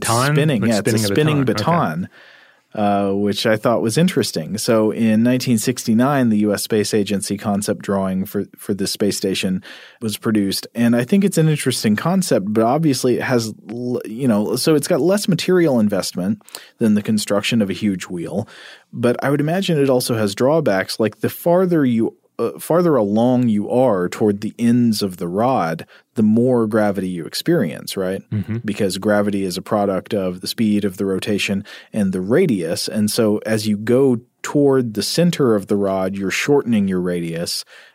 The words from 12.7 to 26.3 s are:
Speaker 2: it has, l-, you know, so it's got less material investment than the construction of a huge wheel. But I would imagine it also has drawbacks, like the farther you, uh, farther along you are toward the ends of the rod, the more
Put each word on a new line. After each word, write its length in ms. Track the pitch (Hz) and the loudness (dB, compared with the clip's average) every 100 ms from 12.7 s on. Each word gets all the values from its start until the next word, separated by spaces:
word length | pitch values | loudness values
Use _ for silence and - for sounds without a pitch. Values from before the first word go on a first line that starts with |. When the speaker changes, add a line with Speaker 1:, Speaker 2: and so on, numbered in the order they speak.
| 143 160 127 127 98 | 2 2 2 2 0
Speaker 2:
it 40 | |
has, 300 | - 123 113 - - | 0 0 -2 -8 -12
l-, 320 | 120 123 123 - | -8 -6 -6 -6
you 220 | 110 135 | -4 0
know, 280 | 104 101 123 | 2 0 0
so 180 | - | 2
it's 140 | 151 - | 2 2
got 140 | 165 | 0
less 260 | 165 208 208 | 2 0 0
material 520 | 165 - 185 160 123 | -2 2 4 4 4
investment 640 | 107 95 - 90 92 110 _ - - - | 2 0 -4 -4 -4 -4 _ -18 -14 -2
than 160 | 113 104 | 2 2
the 80 | |
construction 580 | 101 107 - 101 - 120 | 0 -2 0 -2 0 0
of 80 | 98 | 0
a 40 | |
huge 320 | 87 107 92 - | -2 -2 -4 -6
wheel. 420 | 90 80 90 117 - - - _ | -8 -6 -6 -6 -10 -20 -20 _
But 320 | - 120 120 | -2 0 0
I 60 | 135 | 0
would 120 | 143 | 0
imagine 360 | 147 180 190 156 | 0 -2 0 2
it 120 | 135 | 2
also 260 | 127 123 117 | 2 0 0
has 180 | 104 | -2
drawbacks, 640 | 101 127 160 131 95 95 - | 0 2 2 2 0 0 -2
like 200 | 107 - | -2 -2
the 100 | - | -6
farther 560 | - 175 175 185 170 131 | -4 0 2 2 2 2
you, 320 | 113 113 - _ - | 2 0 -4 _ -6
uh, 180 | 117 73 | -6 -4
farther 380 | - 160 175 135 | -2 2 4 4
along 520 | 101 107 120 123 123 | 2 2 2 2 2
you 200 | 104 101 | 0 0
are 400 | 120 131 95 90 | 2 2 2 -2
toward 320 | - 110 101 | 0 0 0
the 140 | 107 - | -4 -2
ends 460 | 117 120 120 104 | 2 4 4 2
of 140 | 101 87 | -2 -4
the 100 | 87 | -6
rod, 580 | 95 123 123 82 82 - - _ - | -2 0 0 -2 -4 -10 -20 _ 0
the 80 | |
more 420 | 107 | 2